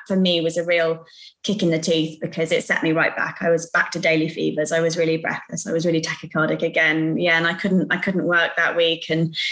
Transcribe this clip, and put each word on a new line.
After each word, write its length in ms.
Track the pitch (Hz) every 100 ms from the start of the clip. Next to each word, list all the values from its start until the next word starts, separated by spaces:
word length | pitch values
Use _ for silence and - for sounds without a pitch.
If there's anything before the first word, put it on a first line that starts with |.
| -
for 100 | 190
me 240 | 185 170
was 160 | 165 175
a 80 |
real 400 | 170 170 165 160 165 - - -
kick 200 | - 196
in 80 | 180
the 80 | 160
teeth 400 | 175 160 156 -
because 280 | 165 - 165
it 140 | 175
set 180 | - -
me 100 | 160
right 220 | 160 156
back. 240 | - 160 -
I 80 | 175
was 180 | 165 160
back 220 | 175 -
to 80 | 170
daily 300 | 165 160 156
fevers. 440 | - 156 151 151
I 80 | 165
was 160 | 165 165
really 220 | 165 160
breathless. 480 | 160 165 - 165 -
I 60 |
was 120 | 165
really 160 | 170 160
tachycardic 640 | 160 170 156 160 156 160
again. 560 | 160 170 160 160 160 160
Yeah. 180 | 175 165
And 100 | 170
I 60 |
couldn't, 400 | 170 196 185 156
I 60 | 175
couldn't 260 | 196 185
work 280 | 170 175 165 -
that 180 | 165
week, 360 | 170 165 160 -
and 260 | 160 165 160 -